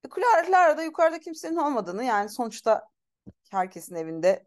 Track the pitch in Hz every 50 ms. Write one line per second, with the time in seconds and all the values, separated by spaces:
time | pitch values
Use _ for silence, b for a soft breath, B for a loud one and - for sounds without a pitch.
0 | - 269 - 381 415 480 440 330 339 349 381 359 359 320 302 302 330 320 320 -
1 | 330 320 320 330 _ 349 320 - - 320 330 339 294 294 285 226 190 170 175 202
2 | 254 254 220 202 202 214 - - 240 220 208 - _ 226 214 - - _ _ _
3 | _ _ _ _ _ - _ _ _ _ - 190 185 185 - 175 160 - 180 165
4 | 160 160 165 160 160 185 190 - _